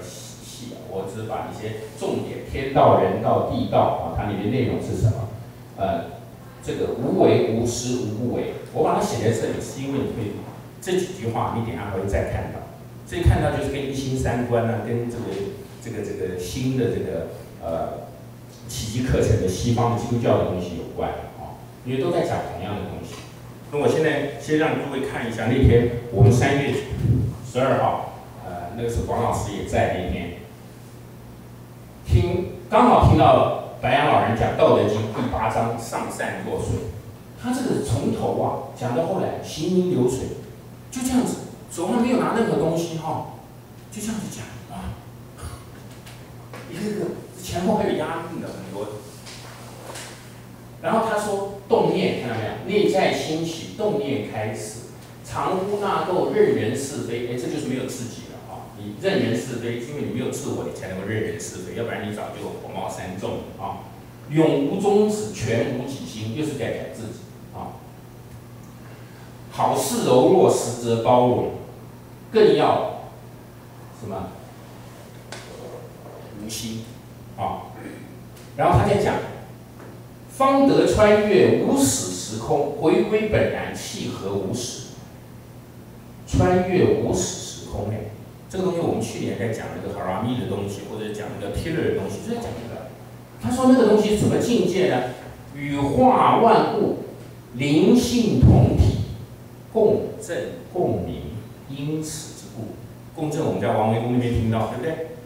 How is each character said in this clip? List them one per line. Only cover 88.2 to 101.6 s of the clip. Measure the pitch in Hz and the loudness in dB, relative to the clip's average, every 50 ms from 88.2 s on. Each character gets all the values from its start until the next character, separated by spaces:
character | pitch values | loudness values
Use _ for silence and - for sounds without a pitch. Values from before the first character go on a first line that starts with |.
| - - - - - - | -16 -18 -18 -20 -16 -10
这 | - 190 | -6 -2
个 | 185 | -2
东 | 185 175 | 0 0
西 | 170 | 0
我 | - - 214 | 0 0 0
们 | 220 | 0
去 | - - - 170 | -2 -4 -4 -6
年 | 131 - 101 - | -4 -4 -4 -2
在 | 120 110 | -2 -4
讲 | 110 - - - - | -4 -4 -6 -8 -8
那 | - | -8
个 | - 98 101 | -8 -8 -8
Harami | - - - 127 123 117 123 127 - | -6 -4 -4 -2 -2 -2 -2 -2 -2
的 | 98 - | -2 -4
东 | 98 101 98 98 | -4 -4 -4 -6
西， | 101 - - - | -6 -8 -10 -10
或 | 110 107 | -8 -8
者 | 107 107 104 | -6 -6 -6
讲 | 104 - - - - | -8 -8 -8 -8 -8
那 | 101 | -8
个 | - - | -4 -4
Pillar | - - 165 156 - 113 104 - | -4 -2 -2 -2 0 0 0 0
的 | - | 0
东 | - - | -2 -4
西， | - - - | -6 -8 -6
就 | 220 233 | -6 -6
在 | - | -4
讲 | - - 240 - | -4 -6 -8 -8
这 | - - - | -10 -10 -10
个。 | - - - - - - - - - - - - - | -12 -12 -14 -16 -16 -18 -18 -18 -20 -20 -20 -18 -6
他 | - 233 | -2 -2
说 | 247 262 262 254 | 0 4 6 8
那 | 254 254 | 8 8
个 | 226 208 | 8 8
东 | 214 208 | 8 6
西 | 202 208 | 6 4
是 | 208 208 | 4 4
什 | - - | 4 4
么 | - - | 4 4
境 | - 240 233 - - | 2 2 4 4 4
界 | - - 190 180 - | 4 4 2 2 2
呢 | - - - - - - - - - - - - - | 2 0 -2 -4 -8 -10 -14 -16 -16 -16 -18 -16 -12
？“与 | 143 143 143 143 143 | -8 -6 -4 0 0
化 | 143 - - 247 254 254 123 - - - - 214 | 0 2 4 6 8 8 8 6 6 4 6 6
万 | 226 226 - - - - - 214 | 6 6 6 6 4 2 2 2
物 | - - - - - - - - - - - - - - - | 0 0 0 -4 -8 -12 -14 -16 -18 -18 -18 -20 -20 -14 -6
灵 | 120 139 147 147 160 190 233 247 | -2 2 4 6 6 8 8 8
性 | 247 - - 240 233 - - 131 127 | 8 6 4 2 4 4 4 6 8
同 | - - - - - - - | 10 10 10 10 8 6 6
体， | - - - - - - - - - - - - - - - - - - - | 6 4 4 4 2 -2 -4 -6 -12 -12 -16 -16 -18 -18 -18 -18 -20 -20 -2
共 | - 220 202 214 - - - - - - | 2 4 6 6 6 4 0 -4 -8 -10
振 | - - 170 - - - - - - - | -8 -6 -6 -4 -4 -6 -8 -12 -14 -8
共 | - 180 - - - - - | -2 0 0 0 0 -2 -4
鸣， | - - - - - - 110 - - - - | -6 -6 -8 -8 -10 -10 -10 -12 -12 -16 -18